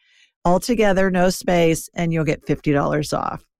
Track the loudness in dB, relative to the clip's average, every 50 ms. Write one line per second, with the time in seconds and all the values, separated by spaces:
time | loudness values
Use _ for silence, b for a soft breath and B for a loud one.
0 | b b b b b b b _ _ 2 2 2 2 -2 0 2 2 2 4 2
1 | 2 2 2 2 2 2 0 -2 -2 0 2 2 4 2 2 0 -4 -10 _ -4
2 | -4 -2 -2 -2 -2 -2 -4 -4 -2 -4 -4 -2 0 0 0 0 0 0 -2 -4
3 | -4 -4 -6 -4 -4 -6 -8 -10 -16 _ _